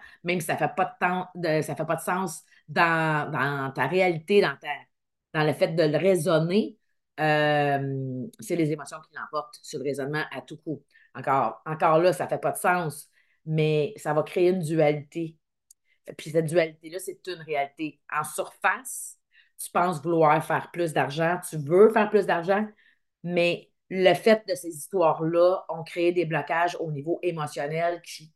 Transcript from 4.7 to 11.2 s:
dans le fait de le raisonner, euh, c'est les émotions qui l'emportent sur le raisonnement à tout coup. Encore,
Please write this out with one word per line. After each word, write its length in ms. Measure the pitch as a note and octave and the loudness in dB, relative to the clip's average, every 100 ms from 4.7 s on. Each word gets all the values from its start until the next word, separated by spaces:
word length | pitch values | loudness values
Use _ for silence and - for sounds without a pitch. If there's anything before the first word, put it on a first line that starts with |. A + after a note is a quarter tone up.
| C#3 - _ _ _ _ | -10 -14 _ _ _ _
dans 120 | D#3+ D3+ | 0 0
le 60 | |
fait 240 | C#3+ F3+ E3 | 2 0 2
de 80 | |
le 140 | D#3 D3 | 2 4
raisonner, 800 | F#3 F3+ F3+ D#3 E3 G3+ D#4 - _ _ _ - | 4 2 4 2 2 2 0 -4 _ _ _ -2
euh, 1040 | D#3 D3+ D3+ D3 C#3+ C#3 C#3 C3+ C3 B2+ A#2 - | 2 4 4 4 2 0 -2 -4 -6 -6 -8 -10
c'est 160 | - E3+ | -4 0
les 160 | D3+ | 0
émotions 260 | D3+ C3+ D#3 - | -2 -8 -14 -16
qui 80 | C#3+ | -14
l'emportent 440 | A2 D3+ D3 - | -10 -8 -10 -14
sur 160 | - D3+ | -14 -8
le 80 | C#3 | -6
raisonnement 380 | C3+ C3+ D#3 - | -4 -4 -4 -6
à 100 | C3+ | -10
tout 160 | - D3+ | -14 -14
coup. 260 | E3 C3+ _ _ _ | -10 -10 _ _ _
Encore, 480 | B2+ | -8